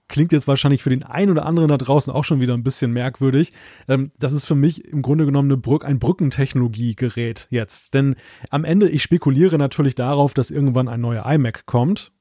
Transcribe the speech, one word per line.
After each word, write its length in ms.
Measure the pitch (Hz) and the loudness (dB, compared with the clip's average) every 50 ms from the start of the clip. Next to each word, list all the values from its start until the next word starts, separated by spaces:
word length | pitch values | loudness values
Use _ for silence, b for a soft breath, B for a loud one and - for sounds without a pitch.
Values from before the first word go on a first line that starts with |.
| _ | _
klingt 240 | - - 139 165 170 156 | -4 0 0 2 2 2
jetzt 140 | 147 - | 2 2
wahrscheinlich 360 | 143 139 135 - 139 139 131 - | 0 0 2 2 2 2 2 0
für 80 | 135 | 0
den 100 | 127 135 | -2 -2
einen 300 | - - - 160 202 202 | -4 -6 -4 0 2 2
oder 160 | 175 156 - | 2 2 2
anderen 200 | 156 170 170 160 151 | 0 2 2 2 2
da 80 | 147 | 2
draußen 360 | 127 131 135 139 147 - 139 - | 0 0 0 0 0 0 0 -2
auch 120 | 139 143 | -2 0
schon 140 | - 156 135 | 0 0 0
wieder 140 | 127 123 123 | 2 0 0
ein 80 | 120 | -2
bisschen 300 | 117 135 - - 139 117 | -2 -4 -2 -2 -2 -2
merkwürdig. 600 | 120 120 123 131 - - 135 135 131 143 170 - B B B B B B B | -2 -2 -4 -4 -4 -2 0 2 2 2 2 0 B B B B B B B
Ähm, 240 | - 135 131 135 147 - _ | -2 -2 -2 -2 -4 -6 _
das 140 | 151 131 147 | -4 -2 -2
ist 120 | 143 - | -4 -2
für 80 | - 156 | 0 2
mich 320 | 139 139 170 160 - - | 2 2 2 0 -2 -8
im 160 | - 156 143 | -8 -6 -4
Grunde 240 | 127 127 147 160 156 | -2 0 0 2 2
genommen 240 | 139 139 143 139 139 | 2 2 2 2 2
eine 60 | 139 127 | 0 0
Brück-, 240 | - 120 143 156 - | 0 0 -2 0 0
ein 140 | 139 139 | -2 -2
Brückentechnologiegerät 1500 | 117 120 123 185 - 160 135 - - 135 - - 127 123 120 107 110 120 120 104 - 127 117 - 117 117 117 113 - - _ | 0 0 -2 0 0 -2 -2 0 -2 -2 -2 0 -2 -2 -2 -4 -4 -6 -6 -4 -4 -6 -6 -4 -6 -6 -6 -8 -10 -10 _
jetzt. 440 | 123 117 110 - - - - _ - | -6 -6 -6 -6 -10 -12 -8 _ 0
Denn 200 | 139 139 139 127 B B B B B B B | 0 2 0 0 B B B B B B B
am 140 | - 165 156 | -4 -4 -2
Ende, 220 | 151 170 202 208 160 | 0 2 4 4 2
ich 120 | 143 143 | 2 -2
spekuliere 560 | - - 175 - - 143 131 139 180 190 165 | 0 0 -2 0 2 2 2 4 4 4 4
natürlich 380 | 147 143 131 - - 147 139 - | 2 0 0 0 0 0 0 0
darauf, 380 | - 120 131 143 143 143 139 - | -2 -2 0 2 2 2 2 0
dass 160 | 139 123 - | -2 -2 -2
irgendwann 360 | - 147 139 135 120 127 127 | -2 0 0 2 2 0 0
ein 140 | 117 117 117 | -2 -4 -4
neuer 240 | 117 117 117 110 110 | -4 -4 -4 -4 -2
iMac 400 | 123 151 151 127 113 - - - | 0 0 2 2 0 -4 -8 -6
kommt, 460 | - - 120 123 165 214 - - - _ _ | -2 0 0 2 0 -2 -4 -6 -12 _ _